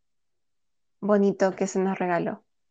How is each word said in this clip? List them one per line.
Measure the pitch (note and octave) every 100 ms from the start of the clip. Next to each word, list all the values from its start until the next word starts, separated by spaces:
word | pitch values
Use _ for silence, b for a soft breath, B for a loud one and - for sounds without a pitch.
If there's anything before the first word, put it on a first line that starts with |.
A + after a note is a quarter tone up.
| _ _ _ _ _ _ _ _ _ _
bonito | G3+ G#3 G3+ G3 F#3+
que | - F#3+
se | G3
nos | F#3+ F#3+
regaló. | F3+ E3+ E3+ - _ _ _